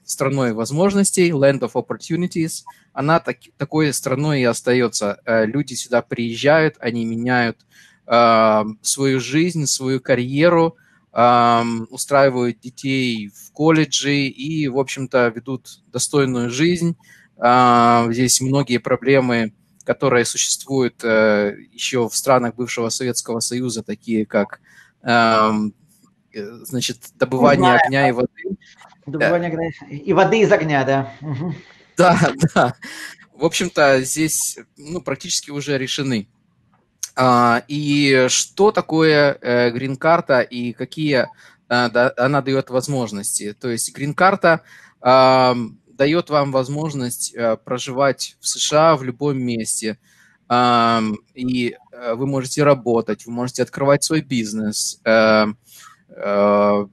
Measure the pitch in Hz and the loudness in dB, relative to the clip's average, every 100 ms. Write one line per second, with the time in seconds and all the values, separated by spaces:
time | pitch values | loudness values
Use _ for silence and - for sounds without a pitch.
0 | - - 135 139 127 110 113 143 196 196 | -14 -4 -2 -2 -2 -2 -4 0 0 2
1 | 196 - 170 156 139 135 120 127 117 113 | 0 2 0 4 2 2 -2 -6 -6 -10
2 | - 160 180 175 160 - - - _ - | -6 -4 -4 -4 -6 -6 -16 -20 _ -6
3 | 143 165 - 120 _ _ 143 151 156 127 | 0 0 0 -10 _ _ -6 -2 0 -2
4 | - 131 151 143 123 117 - 127 120 - | -4 -4 -2 0 0 0 0 2 2 -2
5 | 104 101 - 113 110 135 135 123 - 120 | -4 -6 -2 0 0 -2 -6 -8 -2 -2
6 | - 120 117 113 131 160 156 - 123 117 | -2 -6 -6 -2 2 2 2 -2 -6 -4
7 | 113 113 123 123 117 - _ _ _ _ | -4 -4 -2 0 0 -4 _ _ _ _
8 | - 117 117 113 113 107 107 107 - - | -2 2 4 4 4 2 -2 -8 -8 -2
9 | 135 131 117 147 175 165 139 - 131 131 | 0 -2 -2 0 0 -2 -4 -4 -2 -4
10 | - 123 123 139 170 170 165 - _ _ | 0 -2 0 2 4 4 2 -2 _ _
11 | _ - 120 120 104 117 117 117 113 127 | _ 2 4 4 4 2 0 -4 -8 -10
12 | - 139 139 127 123 117 127 - 139 135 | 0 2 4 2 -2 -4 -14 -10 -6 -2
13 | 127 113 104 - - - 156 156 147 - | -2 -4 -8 -14 -20 -2 2 4 2 -2
14 | 139 143 135 - 139 160 147 127 135 - | 0 0 -2 -6 -8 -4 -4 -2 -4 -6
15 | 131 135 120 113 120 131 - - _ 127 | -2 0 0 -2 -10 -12 -12 -20 _ -8
16 | - 147 135 127 120 120 165 175 170 170 | -2 0 0 0 -4 -2 0 0 -2 -4
17 | _ - _ _ 120 123 123 120 120 117 | _ -20 _ _ 4 6 6 6 6 4
18 | 117 117 127 - 131 139 139 120 - 127 | 2 0 0 0 0 -2 0 -2 -2 -2
19 | 120 139 127 120 113 - _ _ - 120 | 2 2 2 0 -2 -6 _ _ -6 -2
20 | 139 123 113 - - - - 135 120 - | 2 2 0 -2 -4 -6 -4 -2 -2 -2
21 | 117 110 110 104 104 104 107 - - 131 | 0 2 4 2 0 -6 -16 -10 -6 -2
22 | 113 - - 127 120 117 120 - 113 - | -2 -4 2 2 2 -6 -8 -6 -6 -4
23 | 127 120 - 117 - 123 127 110 104 107 | -6 -6 -6 -6 -4 -6 -6 -6 -8 -12
24 | - 110 107 107 101 - _ - _ _ | -4 -2 0 -2 -2 -6 _ -20 _ _
25 | 127 117 113 110 110 107 107 - _ _ | -2 2 4 4 2 0 -4 -10 _ _
26 | _ _ _ 110 104 117 - 131 - 123 | _ _ _ -14 -14 -16 -10 -8 -6 -8
27 | - _ 127 127 143 143 185 180 156 135 | -16 _ -4 2 4 4 4 4 2 2
28 | 139 120 127 - - 196 _ _ - _ | 0 0 -4 -6 -10 -10 _ _ -20 _
29 | - 147 117 170 175 160 165 - - 143 | -12 -2 0 0 -2 -6 -8 -10 -14 -12
30 | 151 190 185 226 190 202 160 143 131 135 | -2 2 2 4 4 2 2 0 0 -2
31 | 127 - 151 127 175 143 - _ _ - | -2 -10 -10 -8 -8 -10 -14 _ _ 2
32 | 175 170 160 - 165 - 127 - - - | 4 4 2 0 0 2 0 -2 -14 -16
33 | - - _ - 156 - 180 - 143 135 | -18 -20 _ -4 -2 -2 -4 2 4 4
34 | 131 151 156 - - - 113 _ 147 175 | 0 -4 -2 -2 -6 -8 -20 _ -12 -10
35 | 131 135 170 - - 143 135 139 131 - | -8 -8 -6 -8 -8 -10 -6 -4 -4 -6
36 | 135 117 98 _ _ _ _ _ _ _ | -2 -4 -6 _ _ _ _ _ _ _
37 | - - 127 123 120 117 - 147 147 143 | -12 0 4 4 4 2 -2 -6 0 2
38 | 139 135 127 - - - 202 208 - 160 | 4 4 4 0 -4 2 2 2 -2 2
39 | 156 151 143 139 - 120 120 117 131 131 | 4 4 2 0 -2 2 2 0 -6 -2
40 | 160 170 - 131 113 123 120 113 127 - | 2 2 2 0 0 -4 -8 -8 -10 -6
41 | 156 131 113 - - _ _ 123 120 120 | -2 0 -2 -6 -20 _ _ 0 0 2
42 | 127 - 127 143 131 135 131 127 131 139 | 0 2 0 0 0 -4 -2 -4 -2 -4
43 | 113 101 101 - 104 104 127 117 - - | -4 -6 -8 -8 -8 -8 -8 -6 -6 -8
44 | 143 151 180 196 170 160 - - - _ | -8 2 2 4 2 2 -2 -20 -20 _
45 | 127 131 131 131 127 123 113 - _ _ | 2 6 6 6 4 0 -6 -12 _ _
46 | 139 170 170 147 139 135 127 147 160 143 | 0 0 0 -2 0 -2 -4 -6 -8 -6
47 | 123 - - - 117 110 - 123 127 127 | -8 -8 -10 -4 -2 -2 -6 -10 -8 -2
48 | 139 127 - - - - - 151 160 151 | -2 -2 -8 -10 -10 -6 0 2 4 2
49 | 127 120 147 135 123 117 110 - 110 104 | -2 -6 -4 -2 -4 -4 -6 -6 -6 -10
50 | _ _ _ _ _ 120 123 120 117 117 | _ _ _ _ _ 2 4 4 2 2
51 | 110 104 _ - 127 127 120 - _ 120 | -2 -6 _ -10 -6 -2 -4 -6 _ -12
52 | 120 113 139 135 131 - 147 139 117 117 | -8 -4 -4 -4 -4 0 2 2 2 -2
53 | 110 104 - 120 123 - 123 - 139 143 | -2 -8 -8 -6 -6 -4 -6 -2 0 0
54 | - 160 143 127 107 110 107 104 - - | 0 -4 -2 -4 -4 -4 -6 -4 -8 -6
55 | - 113 110 107 107 107 _ - - _ | 0 2 4 4 2 -4 _ -20 -20 _
56 | _ - 101 101 101 104 104 101 101 | _ -10 -4 2 2 4 2 2 -2